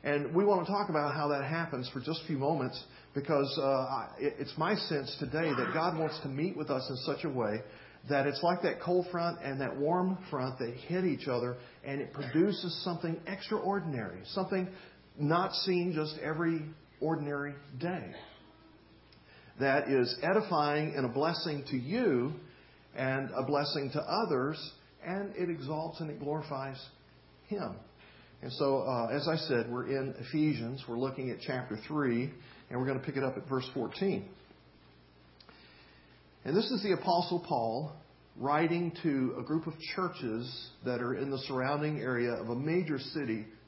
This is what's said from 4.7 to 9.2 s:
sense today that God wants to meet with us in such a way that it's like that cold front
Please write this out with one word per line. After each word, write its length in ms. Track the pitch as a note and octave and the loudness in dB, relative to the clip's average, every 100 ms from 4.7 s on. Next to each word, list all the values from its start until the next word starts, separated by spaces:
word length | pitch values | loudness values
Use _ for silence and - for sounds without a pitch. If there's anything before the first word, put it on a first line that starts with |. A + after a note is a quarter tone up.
| G#3 | 2
sense 400 | - D3+ C3 - | 2 -2 -2 -6
today 300 | C3 D3 E3 | -2 0 2
that 240 | B2 A#2+ | 2 0
God 240 | D#3+ E3+ D#3+ | 2 2 2
wants 220 | D#3 - | -2 -2
to 80 | C#3+ | -4
meet 280 | C3+ E3+ - | -2 -2 -2
with 140 | D3+ | -2
us 180 | C3 B2+ | -2 -2
in 40 | B2+ | -4
such 260 | - C#3 | -4 -2
a 60 | E3 | -2
way 340 | C3 A2 G#2+ - - - - - | 0 0 0 -4 -14 -20 -18 0
that 200 | C#3+ C#3+ | 4 4
it's 160 | C3+ | 2
like 180 | E3+ F3+ | 2 4
that 200 | F3 - | 2 0
cold 260 | - F3+ F3 | 2 2 2
front 280 | F3 | 0